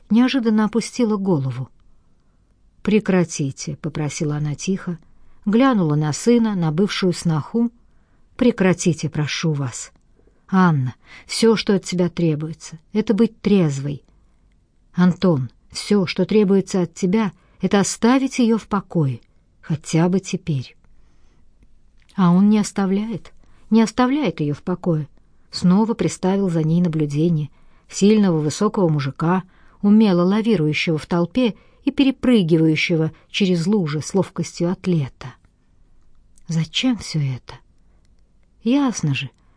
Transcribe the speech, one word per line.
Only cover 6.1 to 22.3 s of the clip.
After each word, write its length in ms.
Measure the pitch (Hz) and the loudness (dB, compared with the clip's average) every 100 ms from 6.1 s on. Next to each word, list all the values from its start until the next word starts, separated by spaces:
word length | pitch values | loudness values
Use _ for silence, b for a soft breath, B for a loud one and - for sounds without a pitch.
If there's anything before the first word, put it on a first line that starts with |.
сына, 440 | 139 - 240 226 196 | -2 2 2 2 0
на 160 | 165 | -2
бывшую 420 | 151 202 - 185 | 0 -2 0 -2
сноху. 580 | 170 170 156 - 226 233 - _ _ _ _ _ - | -2 -2 -2 -2 -2 -2 -4 _ _ _ _ _ 0
«Прекратите, 720 | 240 233 190 175 180 151 156 | 0 2 2 2 0 -2 -4
прошу 440 | - 147 - 170 | -4 -4 -4 -4
вас. 380 | 147 135 - - _ _ _ _ _ - | -2 -4 -8 -16 _ _ _ _ _ -2
Анна, 460 | 190 180 151 127 - B B B | 2 4 2 -2 -6 B B B
все, 280 | - 226 220 | 0 2 2
что 200 | - 196 | 2 -2
от 80 | |
тебя 260 | - 180 180 | -2 -2 -2
требуется, 720 | - 170 147 156 160 - 160 _ | 0 -2 -2 -6 -12 -18 -20 _
это 220 | 208 214 | -4 0
быть 260 | 208 226 - | 0 0 0
трезвой. 640 | 208 202 160 139 143 143 _ _ _ _ _ _ _ _ _ | 0 2 2 -2 -8 -10 _ _ _ _ _ _ _ _ _
Антон, 580 | - 180 165 190 151 123 _ _ | 0 0 2 0 0 -2 _ _
все, 360 | - - 208 180 | -10 -2 0 0
что 180 | - 180 | -2 0
требуется 560 | 214 202 196 190 196 | 2 4 2 0 -2
от 140 | 170 - | -4 -2
тебя, 360 | 185 220 208 - b b | -2 0 -2 -6 b b
это 180 | 190 202 | 0 0
оставить 600 | 190 - 226 262 262 - | 0 0 2 2 0 0
ее 180 | 226 226 | 0 0
в 100 | - | -2
покое, 540 | 202 - 175 143 120 _ _ _ _ | -6 -4 -2 -2 -4 _ _ _ _
хотя 480 | - 160 - 160 175 | -8 -8 -2 0 2
бы 100 | 185 | 0
теперь». 560 | 185 180 - 139 120 _ _ - - _ - _ - _ - - _ _ _ - | -4 -8 -6 -6 -8 _ _ -20 -20 _ -20 _ -20 _ -20 -20 _ _ _ 0
А 160 | 180 | 2